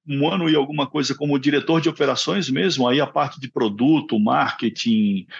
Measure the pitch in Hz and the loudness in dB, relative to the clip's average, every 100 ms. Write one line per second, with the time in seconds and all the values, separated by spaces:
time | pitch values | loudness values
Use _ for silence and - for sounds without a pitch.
0 | 151 139 156 190 165 151 139 147 135 151 | -8 -2 0 0 2 2 0 -2 -2 -2
1 | 135 131 151 139 143 139 147 165 156 156 | -4 -2 0 0 2 0 2 2 0 0
2 | 139 123 - 196 156 135 190 135 123 135 | 0 0 -2 -2 -2 0 0 0 2 2
3 | 143 - 135 - 131 135 110 101 135 156 | 0 -2 -4 -6 -10 -2 -2 2 2 2
4 | - 110 107 143 143 - 117 - 117 110 | 2 0 2 2 0 -2 -4 -2 0 2
5 | 104 98 - | 2 -2 -6